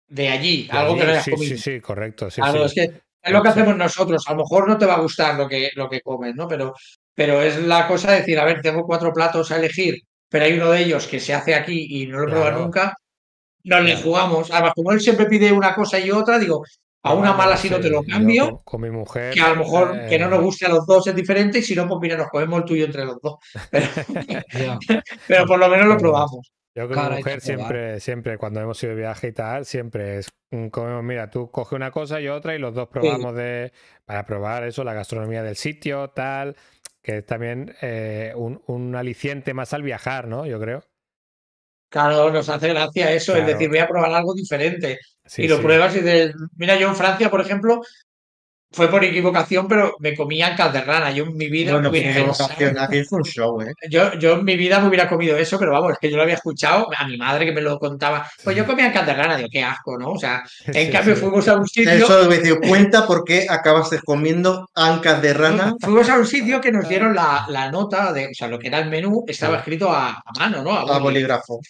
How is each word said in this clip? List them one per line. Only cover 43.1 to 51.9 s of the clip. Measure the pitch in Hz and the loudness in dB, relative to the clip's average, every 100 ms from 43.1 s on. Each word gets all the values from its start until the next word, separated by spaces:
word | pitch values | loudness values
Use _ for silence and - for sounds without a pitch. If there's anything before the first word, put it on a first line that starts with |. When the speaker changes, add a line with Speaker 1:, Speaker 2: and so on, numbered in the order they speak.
Speaker 1:
eso, | 160 - 175 | 0 0 2
el | 156 | 2
Speaker 2:
Claro. | |
Speaker 1:
decir, | 143 156 | 0 2
"Voy | 156 | 2
a | 170 | 2
probar | 175 160 | 0 0
algo | 170 175 | 0 0
diferente". | 190 185 143 160 180 151 131 - _ _ | -4 -4 -2 -2 -2 -6 -8 -14 _ _
Speaker 2:
Sí, | - | -4
Speaker 1:
Y | 160 | 2
lo | 151 | 2
Speaker 2:
sí. | |
Speaker 1:
pruebas | 156 160 180 190 | 4 4 4 2
y | |
dices, | 175 170 160 156 160 - | 4 4 2 -2 -12 -4
mira, | 175 190 | 2 2
yo | 190 | 2
en | 190 | 2
Francia, | 190 190 214 | 0 2 2
por | 196 | 2
ejemplo, | 185 202 220 233 - _ _ _ _ _ _ _ _ | 0 0 2 0 -2 _ _ _ _ _ _ _ _
fue | - 165 | 0 2
por | 196 185 | 4 2
equivocación, | 185 180 175 160 185 196 | 2 0 0 0 0 2
pero | 214 196 - | 2 0 -2
me | 151 151 | -6 -4
comía | 147 156 175 | -4 -2 -2
ancas | 180 165 | 0 0
de | 135 | 0
rana. | 127 160 143 | -2 -2 0
Yo | 139 160 | -4 -4
en | 156 | -6
mi | 151 | -4
vida | 156 143 | -2 0
Speaker 4:
Bueno, | 143 | 0
Speaker 1:
hubiera | 143 | 0